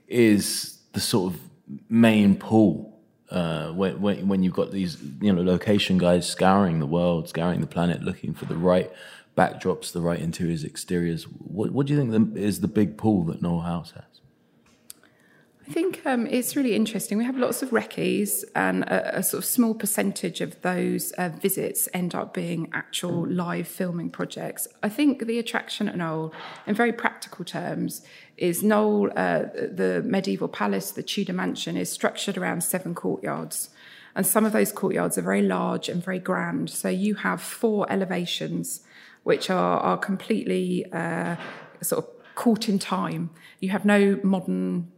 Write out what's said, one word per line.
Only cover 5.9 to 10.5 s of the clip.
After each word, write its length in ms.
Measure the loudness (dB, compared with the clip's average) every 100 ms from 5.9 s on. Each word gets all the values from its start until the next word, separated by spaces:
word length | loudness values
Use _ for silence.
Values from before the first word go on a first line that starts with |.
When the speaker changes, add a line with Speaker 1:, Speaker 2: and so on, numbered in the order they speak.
| 4
Speaker 1:
guys 280 | 6 4 2
scouring 540 | 2 4 6 4 2
the 60 | 0
world, 420 | 2 2 2 -2
scouring 320 | -2 0 0
the 60 | -2
planet, 360 | 0 0 0
looking 300 | -4 -6 -6
for 140 | -8 -6
the 100 | 0
right 340 | 4 4 2 -6 -18 -20 -4 2
backdrops, 560 | 2 2 -2 -2 -4
the 80 | -4
right 180 | -2 0
interiors, 460 | -2 -2 -2